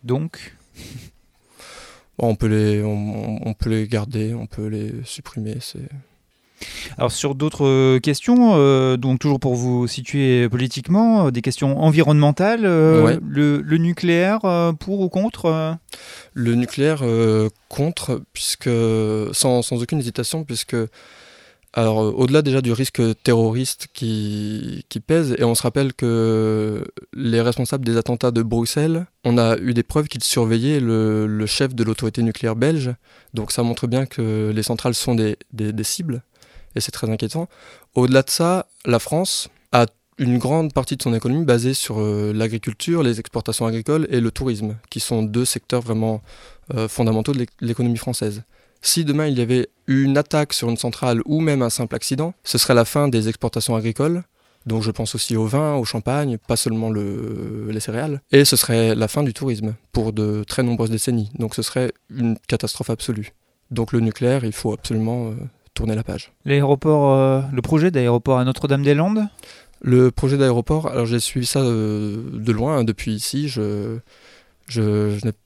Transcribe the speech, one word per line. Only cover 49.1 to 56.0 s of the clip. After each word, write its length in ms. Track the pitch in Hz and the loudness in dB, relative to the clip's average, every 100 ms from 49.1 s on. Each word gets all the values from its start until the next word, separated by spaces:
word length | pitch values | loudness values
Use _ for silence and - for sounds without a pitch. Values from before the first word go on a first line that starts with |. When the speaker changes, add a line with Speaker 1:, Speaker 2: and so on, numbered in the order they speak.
| 143 156 | 0 2
Speaker 2:
il 120 | 127 | 0
y 20 | |
avait 280 | 117 127 120 _ - | 2 2 0 _ 0
une 320 | 135 135 139 | 2 4 2
attaque 340 | 147 160 143 | 2 0 0
sur 160 | - 131 | -2 -2
une 80 | 117 | -2
centrale 440 | 123 117 131 117 | -4 -4 0 0
ou 160 | - 151 | 0 0
même 220 | 160 143 | 2 2
un 80 | 120 | 0
simple 240 | - 120 | -2 -4
accident, 400 | 120 - 135 160 - | -4 -4 -4 -4 -6
ce 160 | - - | -4 -2
serait 160 | - | 4
la 100 | 120 | 4
fin 240 | 117 151 143 | 4 2 2
des 200 | 117 107 | 2 0
exportations 480 | 113 120 - 110 113 | -2 -4 -4 -2 -2
agricoles, 480 | 110 110 143 170 175 _ _ _ - | -2 -2 0 0 -6 _ _ _ -4
donc 160 | 113 | -2
je 80 | 110 | -2
pense 240 | 107 110 | -4 -6
aussi 220 | 113 - 113 | -6 -2 0
au 100 | 110 | 0
vin, 300 | 135 151 147 | 0 0 -2
au 80 | |
champagne, 520 | 113 113 | -2 -4